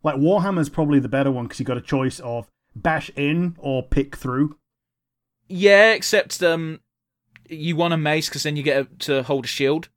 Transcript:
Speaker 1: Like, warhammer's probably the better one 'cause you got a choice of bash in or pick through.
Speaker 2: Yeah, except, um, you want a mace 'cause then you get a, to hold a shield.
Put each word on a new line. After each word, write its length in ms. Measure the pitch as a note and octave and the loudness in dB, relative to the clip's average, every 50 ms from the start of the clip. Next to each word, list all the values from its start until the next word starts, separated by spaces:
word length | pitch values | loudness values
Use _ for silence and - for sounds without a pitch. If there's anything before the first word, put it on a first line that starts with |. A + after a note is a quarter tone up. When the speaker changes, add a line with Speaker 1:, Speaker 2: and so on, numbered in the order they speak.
| - | -2
Speaker 1:
Like, 120 | D#3 C#3+ | -2 0
warhammer's 500 | C3+ C#3+ E3 G3 G3+ F3 G3+ F#3+ E3+ D3+ | 2 2 4 4 2 2 0 0 0 -2
probably 320 | C#3+ - E3 D#3 D3 D3 C#3 | -2 0 -2 0 4 2 2
the 80 | C3 | 2
better 240 | A2+ B2+ C3+ C#3 C3+ | 2 -2 0 0 0
one 160 | C3 B2 A#2+ | 0 -2 -6
'cause 120 | A#2 - - | -8 -8 -8
you 60 | A#2+ | -6
got 120 | - B2 | -4 -4
a 40 | B2 | -6
choice 380 | - - C#3 C3+ C3 C3 - - | -4 -2 -2 0 0 -2 -4 -6
of 300 | B2+ A#2+ A#2 A#2+ A2+ _ _ _ _ _ _ | -8 -8 -8 -8 -8 _ _ _ _ _ _
bash 340 | A2 - E3 D#3+ D#3 - - - | -6 -4 -2 -2 -2 -6 -8 -6
in 400 | C#3+ C#3+ C#3+ D#3 E3+ F3+ F3 E3+ - | -4 -2 -2 0 0 -2 -4 -6 -6
or 240 | - C#3+ C3+ C3 B2+ | -6 -4 -4 -4 -2
pick 340 | - - C#3+ C#3 C#3 - | 0 0 0 0 -2 -8
through. 400 | - - B2+ B2 C3 D3 D3 - _ _ _ _ _ _ _ _ _ _ _ _ _ _ _ _ _ _ | -8 -6 -4 0 0 -2 -2 -2 _ _ _ _ _ _ _ _ _ _ _ _ _ _ _ _ _ _
Speaker 2:
Yeah, 440 | _ F#3+ F3 G3 G3+ G3+ G3 G#3+ A3+ A3 | _ -4 2 6 6 8 8 8 6 4
except, 500 | - - - - G3+ - - - - F3+ | 2 0 0 0 0 0 -2 -6 0 0
um, 380 | E3+ E3 E3 D#3+ D#3+ D#3 - _ _ _ _ _ _ _ _ _ _ _ - _ - | 2 2 0 -4 -8 -10 -12 _ _ _ _ _ _ _ _ _ _ _ -20 _ -18
you 280 | E3 D#3 D3+ E3+ E3+ | -12 -6 -4 -2 0
want 160 | D3+ E3+ E3+ E3+ | 0 2 2 0
a 40 | |
mace 320 | D#3+ D3+ D3+ D3+ D#3+ D3+ - | 0 0 0 0 0 -2 -4
'cause 140 | - C#3+ C3 | -8 -6 -6
then 140 | D3+ D3 | -4 -4
you 60 | D3 C#3 | -2 0
get 180 | D3+ C3+ C#3 | 0 0 0
a, 40 | C3+ - - - | -2 -4 -10 -10
to 240 | - - C#3+ C3+ B2+ | -4 -2 0 0 0
hold 220 | B2 C#3+ C3+ A#2+ | 0 -2 -2 -2
a 20 | |
shield. 400 | A#2+ - - C#3 C3+ D3+ E3 E3+ - _ | -6 -4 -2 0 0 0 -2 -4 -10 _